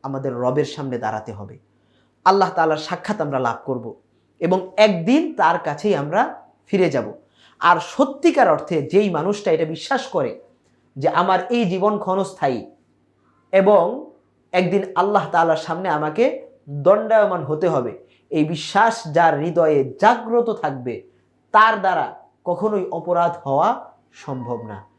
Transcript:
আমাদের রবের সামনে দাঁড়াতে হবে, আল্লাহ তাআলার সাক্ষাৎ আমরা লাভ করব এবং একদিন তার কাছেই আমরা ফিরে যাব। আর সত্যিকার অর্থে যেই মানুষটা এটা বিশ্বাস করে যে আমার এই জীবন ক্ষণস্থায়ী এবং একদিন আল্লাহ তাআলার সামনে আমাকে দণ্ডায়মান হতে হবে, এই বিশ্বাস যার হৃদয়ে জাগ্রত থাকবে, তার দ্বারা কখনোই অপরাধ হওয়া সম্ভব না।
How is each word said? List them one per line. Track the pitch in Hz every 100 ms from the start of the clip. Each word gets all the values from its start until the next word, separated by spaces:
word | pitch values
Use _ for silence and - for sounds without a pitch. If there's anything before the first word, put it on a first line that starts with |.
আমাদের | 135 135 135 120
রবের | 127 139 143
সামনে | - 139 123
দাঁড়াতে | 110 110 107
হবে, | 101 98 - _ _ _ _ _ _ -
আল্লাহ | 196 180 180
তাআলার | 160 151
সাক্ষাৎ | - 180 - 214
আমরা | 147 139
লাভ | 123 117 -
করব | 123 113 - _ _ _ _
এবং | 165 190 185 -
একদিন | 214 175 165 277 349
তার | - 165 175
কাছেই | - 156 208 170
আমরা | 147 185 294 - - _ _
ফিরে | 196 175
যাব। | 135 104 - _ _ _ _
আর | 170 175
সত্যিকার | - - 277 269 339 320 202
অর্থে | 147 - 160
যেই | 147 185 208
মানুষটা | 160 175 202 190
এটা | 160 160
বিশ্বাস | 160 - 269 -
করে | 175 127 - - _ _ _ _ 139
যে | 156
আমার | 165 190 185 185
এই | 240 202
জীবন | 185 202 208
ক্ষণস্থায়ী | 196 190 190 - 143 120 - _ _ _ _ _ _ _ _
এবং | 190 190 202 170 254 - _ _ _ _
একদিন | 180 180 196 190 -
আল্লাহ | 196 208 147
তাআলার | 170 165 160
সামনে | - 165 185
আমাকে | 151 156 156 262 - - _ -
দণ্ডায়মান | 143 135 208 214 220 202 180
হতে | 143 156 180
হবে, | 151 117 101 - _ _
এই | 160 151
বিশ্বাস | 160 - 202 226 220 165
যার | 151 170 143
হৃদয়ে | 160 165 160 147 131 -
জাগ্রত | 214 240 226 240 233 214
থাকবে, | 151 135 123 104 - _ _ _ _
তার | 214 220 214
দ্বারা | 190 170 127 - - _ -
কখনোই | 175 214 208 185
অপরাধ | 170 165 170 170 - 139
হওয়া | 135 190 262 - _ _
সম্ভব | - - 131 117 117 110
না। | 98 -